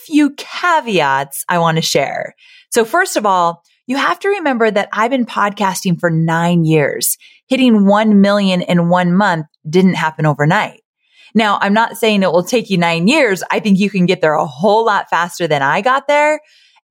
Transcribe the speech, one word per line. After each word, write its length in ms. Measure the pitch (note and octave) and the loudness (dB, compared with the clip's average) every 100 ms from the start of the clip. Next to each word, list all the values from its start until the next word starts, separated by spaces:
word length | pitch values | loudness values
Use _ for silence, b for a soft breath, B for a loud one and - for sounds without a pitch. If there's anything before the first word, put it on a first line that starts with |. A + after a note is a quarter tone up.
| - | -2
few 260 | D4 C#4+ | 2 2
caveats 1120 | C#4+ - - F4+ D#4+ A#3+ F#3 C#3+ C3+ C#3 - - | -2 -14 -6 -2 0 0 0 0 0 -4 -8 -4
I 80 | F3 | 0
want 180 | E3 D#3+ | 0 0
to 60 | |
share. 540 | D3+ D3+ C#3 - - b b b _ | -2 -2 -2 -6 -12 b b b _
So 140 | A#3+ A3+ | -2 0
first 320 | E4+ F#4 C4+ | 0 0 -2
of 80 | G#3 | 0
all, 380 | F#3 E3+ E3+ _ _ - | 2 0 -4 _ _ -8
you 120 | C4+ | -4
have 200 | C#4+ F4 | -4 -2
to 100 | G4 | -4
remember 420 | G4+ D4+ A#3+ A3+ | -2 -2 0 0
that 160 | G3+ - | 0 -4
I've 180 | G3+ A#3 | -4 -2
been 140 | C4 A3+ | -2 -2
podcasting 720 | G#3+ G#3 G3+ G3 F3+ F#3+ D#3+ | -2 -4 -2 -4 -2 -4 -2
for 100 | F3 | 0
nine 540 | D#3+ E3 E3 E3+ F3 | 0 0 0 0 2
years. 540 | D#3 D#3+ C#3 - A#2+ - b b - | 2 2 0 -2 -6 -8 b b -4
Hitting 380 | C4 B3+ A3 G3 | 0 4 4 4
one 360 | G3+ A3 G3+ | 2 4 4
million 400 | G3+ G#3 G3 F3+ | 4 2 0 -2
in 260 | - F3 E3+ | 0 0 2
one 260 | F3+ F3 | 2 2
month 340 | F3+ G#3 D#3+ D3+ _ D#3+ | 0 0 -2 -6 _ -4
didn't 260 | F3 F#3 E3 | 2 2 2
happen 300 | D#3+ - D#3 | -4 -2 -2
overnight. 540 | C#3+ D3 G3+ E3 - _ _ b b b G#3 | 0 0 0 -2 -10 _ _ b b b 0
Now, 220 | G#3+ - | 0 0
I'm 120 | G3 | 0
not 240 | G#3+ A#3 A3 | 0 0 -2
saying 260 | A3 G#3 | 0 2
it 80 | F#3 | 2
will 120 | E3 | 0
take 260 | F3 B3 A3 | 0 -2 -2
you 80 | F#3 | 0
nine 320 | E3+ E3 F3+ | 0 0 2
years. 340 | D#4 B3 F#3 - | 2 2 -2 -4
I 80 | G3 | -4
think 180 | G#3+ F#3+ | 0 0
you 120 | G3+ | 0
can 160 | G3 F3 | 0 0
get 160 | F3+ | 0
there 140 | D#3 D3+ | 0 0
a 100 | E3+ | -4
whole 400 | C3 G#3 G#3+ A3+ | -2 0 2 2
lot 240 | G3 - | -2 -2
faster 380 | G#3+ F3+ - E3 | -4 -4 -4 -4
than 140 | D3 | 0
I 200 | C#3 E3+ | 0 0
got 260 | A#3 C4+ C4+ | 0 -2 0
there. 320 | D4 D4+ D4+ b b b b _ | 0 2 -2 b b b b _